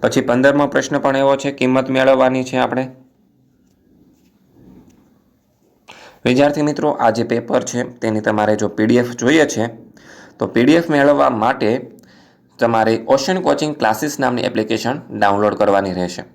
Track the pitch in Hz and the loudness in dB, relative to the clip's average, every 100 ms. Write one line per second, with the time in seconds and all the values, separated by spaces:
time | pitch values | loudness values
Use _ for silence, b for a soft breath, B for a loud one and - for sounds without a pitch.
0 | 117 139 127 123 135 143 143 139 135 147 | 0 0 0 2 4 2 0 0 -2 -2
1 | 139 135 139 135 143 139 131 131 131 131 | 0 0 2 2 -2 -2 0 0 0 0
2 | 131 135 131 131 127 131 123 123 131 - | 2 4 4 2 -4 -2 -2 -2 -6 -10
3 | _ _ _ _ _ _ _ _ _ _ | _ _ _ _ _ _ _ _ _ _
4 | _ _ _ _ _ _ - - - _ | _ _ _ _ _ _ -20 -20 -20 _
5 | _ _ _ _ _ _ _ _ _ B | _ _ _ _ _ _ _ _ _ B
6 | B B - 127 143 147 151 147 151 143 | B B 0 2 2 2 -2 -2 -2 0
7 | 120 110 113 117 117 127 107 120 120 - | 0 0 -2 -4 -2 -4 -2 -6 -8 -6
8 | 110 107 107 107 104 107 104 - 110 120 | -4 -2 -2 0 0 0 -2 -2 2 2
9 | 120 - 117 156 147 - 113 - - - | 0 -2 0 2 2 0 -6 -8 -20 -20
10 | B B B _ 104 117 127 165 170 147 | B B B _ -4 2 4 4 2 2
11 | 139 143 139 117 113 131 107 123 - - | 4 4 2 2 -2 0 -2 -2 -6 -20
12 | b b b b _ _ 120 113 110 113 | b b b b _ _ 0 2 2 0
13 | 113 135 135 185 127 143 151 147 110 - | 2 0 2 -2 0 -2 -2 -2 -2 -2
14 | 151 - 127 123 - - 110 110 113 135 | -4 -2 -2 -2 -4 -4 -2 -2 -2 -6
15 | - 107 101 101 104 98 101 98 98 90 | -8 -2 0 2 0 0 2 2 0 -4
16 | 90 - - | -6 -8 -16